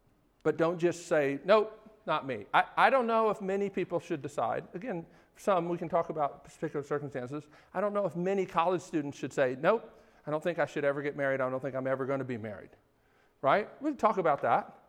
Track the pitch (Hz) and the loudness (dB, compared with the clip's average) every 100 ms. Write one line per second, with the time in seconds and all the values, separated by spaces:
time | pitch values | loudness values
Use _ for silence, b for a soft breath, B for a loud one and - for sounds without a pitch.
0 | _ _ _ _ 156 151 165 175 170 165 | _ _ _ _ -2 0 0 2 0 0
1 | - 160 139 139 180 214 214 - - - | 0 2 2 0 4 4 4 -4 -20 -12
2 | - 156 135 110 101 - - - 196 269 | -4 -4 -2 -8 2 2 2 4 4 4
3 | 233 226 220 202 190 196 202 196 175 170 | 2 2 2 0 -2 -2 -2 -4 -2 -4
4 | - 156 135 - 117 117 - 185 240 175 | -4 -6 -6 -4 -2 -2 -6 -10 -8 -8
5 | 165 b b - - 185 170 175 165 170 | -10 b b -8 0 2 2 -4 -2 0
6 | 165 156 143 - - - 156 156 139 147 | 0 -2 -2 -4 -20 -10 -6 -6 -4 -4
7 | 147 127 123 147 - B B 180 208 202 | -4 -8 -8 -8 -12 B B -4 -2 0
8 | 190 165 180 196 185 180 165 180 - 160 | -2 -2 -2 0 0 2 2 2 -2 -4
9 | 143 - 139 - 131 131 160 226 - - | -4 -6 -6 2 2 2 2 2 0 -20
10 | b b - 151 180 165 147 156 143 143 | b b -6 -4 -2 -2 -2 0 0 0
11 | 147 143 139 135 127 131 135 131 131 131 | -2 -2 0 2 0 -2 -4 -4 -2 -2
12 | 131 135 127 120 110 98 - - _ _ | -2 -2 -4 -6 -8 -10 -14 -20 _ _
13 | b b b b 139 175 214 - 294 254 | b b b b 2 2 2 -6 -6 0
14 | 220 190 165 139 123 151 - - | 0 2 2 2 4 2 0 -12